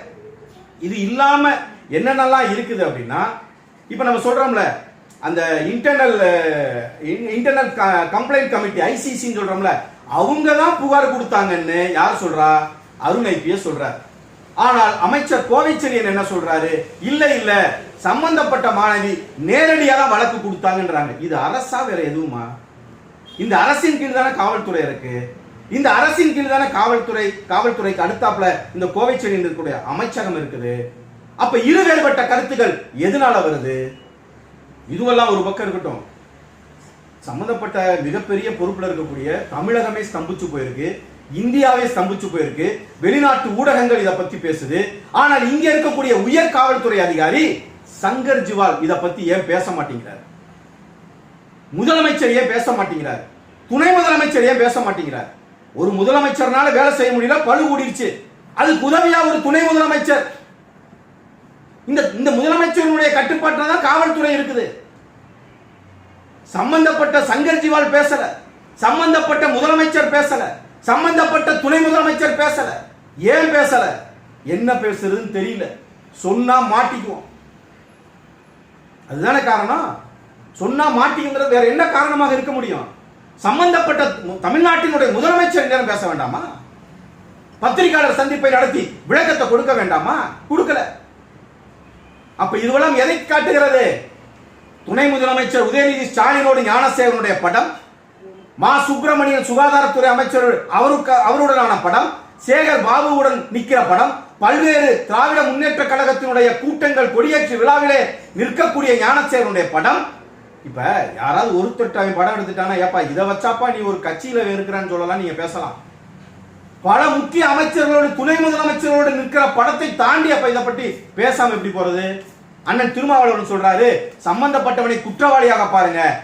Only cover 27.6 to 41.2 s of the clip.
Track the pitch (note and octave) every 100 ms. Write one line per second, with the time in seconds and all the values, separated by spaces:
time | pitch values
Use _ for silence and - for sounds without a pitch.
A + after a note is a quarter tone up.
27.6 | A#3 - G3 F3+ F3 G3 A3+ G3 F3+ -
28.6 | - F3+ F3+ G3+ B3 B3+ G#3+ F#3+ F3 D#3+
29.6 | D#3 C3+ B2+ D3 A3+ A#3 F#3+ D#3+ B2 C3
30.6 | A#2+ B2 A#2 - - - - - A#3+ A#3+
31.6 | B3 E4+ F4+ D#4 C#4+ C4 A#3+ B3+ C4 B3+
32.6 | G3+ E3 - C#3 F#3 C#4 B3+ G#3+ D#3+ C#3+
33.6 | C3 C3 C3 - - - - - - -
34.6 | - - - E3 B3 A#3+ A3 F#3+ F#3+ -
35.6 | G3 F3+ - - - - - - - -
36.6 | - - - - - - - B2+ A3 A#3
37.6 | G#3 G3+ F#3 F3 D3 G3 G3 G3 A3+ -
38.6 | F3+ F#3 F3+ D#3+ D3 C#3 C#3+ F3+ - C#3+
39.6 | G3+ A#3 A3 G#3+ G3+ E3+ E3 F#3+ E3 C#3+
40.6 | C3 B2 E3 G3+ - -